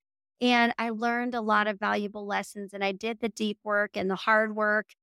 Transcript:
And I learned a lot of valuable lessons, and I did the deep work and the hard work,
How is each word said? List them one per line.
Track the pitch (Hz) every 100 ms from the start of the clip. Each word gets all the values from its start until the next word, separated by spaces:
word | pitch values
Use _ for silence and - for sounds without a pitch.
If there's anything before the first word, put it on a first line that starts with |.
| _ _ _ _
And | 247 240 233 -
I | 233
learned | 220 233 240 247
a | 240
lot | 214 214 208
of | 196
valuable | 208 208 208 208 202
lessons, | 196 202 208 196
and | 196
I | 196
did | 190 220 220
the | 233
deep | - 214 202
work | 214 208 208 208
and | 190
the | 185
hard | - 214 220
work, | 214 214 214 202 -